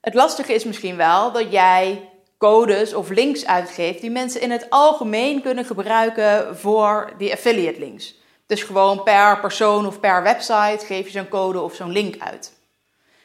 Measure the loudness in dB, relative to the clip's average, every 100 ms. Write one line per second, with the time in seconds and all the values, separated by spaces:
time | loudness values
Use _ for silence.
0 | -2 2 2 0 -4 -4 -4 -8 -10 0
1 | 2 2 2 -2 0 4 6 4 2 -4
2 | -12 _ _ _ 4 6 4 0 0 -4
3 | -2 0 0 -2 0 -2 -2 -6 -6 -6
4 | -8 -6 -6 -6 -4 -4 0 4 4 2
5 | -2 -2 -2 -4 -4 -6 -6 -8 0 0
6 | 0 0 2 2 -2 -6 -2 2 2 0
7 | -6 -8 -6 -2 0 0 -2 -6 -14 -16
8 | -20 _ _ _ _ -8 -2 2 2 2
9 | 4 6 6 4 -2 0 2 2 -2 -2
10 | 0 2 2 0 0 2 2 -2 -6 -8
11 | -8 -10 -6 -4 -2 -4 -6 -8 -6 -4
12 | -4 -8 -12 -14 -20 _ _ _ _ _
13 | _ _